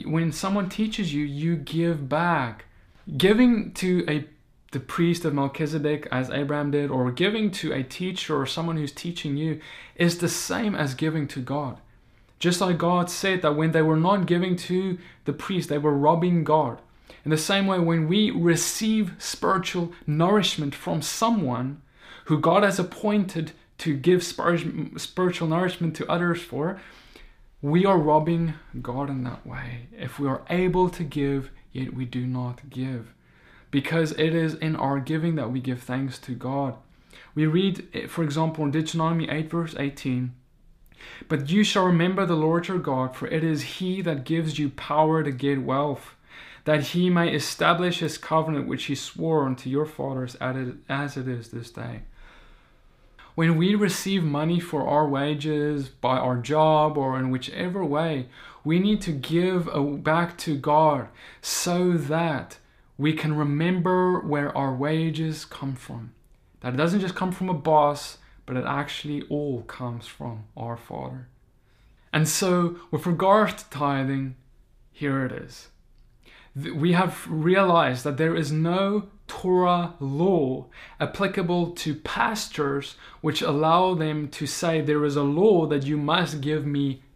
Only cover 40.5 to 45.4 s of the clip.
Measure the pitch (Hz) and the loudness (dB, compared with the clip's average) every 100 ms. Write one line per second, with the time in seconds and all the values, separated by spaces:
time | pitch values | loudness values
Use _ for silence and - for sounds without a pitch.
40.5 | _ - _ - - - - - 156 139 | _ -20 _ -20 -20 -20 -20 -4 -4 2
41.5 | 196 214 208 185 170 175 190 180 165 156 | 2 4 4 4 4 4 2 0 2 2
42.5 | 170 175 185 156 131 127 - - 160 160 | 2 0 -2 0 0 -2 -4 -4 -2 0
43.5 | 151 123 - 185 190 170 143 127 165 160 | 0 -4 -6 -4 -2 -2 -4 -2 0 0
44.5 | 143 143 - - 147 156 160 147 123 | -2 -2 -4 -2 2 4 4 0 -2